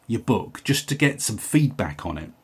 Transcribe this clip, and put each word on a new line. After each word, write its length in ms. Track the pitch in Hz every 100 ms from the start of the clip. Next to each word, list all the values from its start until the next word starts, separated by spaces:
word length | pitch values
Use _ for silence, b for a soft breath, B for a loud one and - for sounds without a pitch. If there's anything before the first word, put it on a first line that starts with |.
| -
your 140 | 113
book, 420 | - 113 - -
just 240 | - 143 -
to 60 |
get 260 | 147 143 -
some 160 | - 107
feedback 680 | - 151 143 - 87 71 85
on 100 | 76
it. 140 | 80 -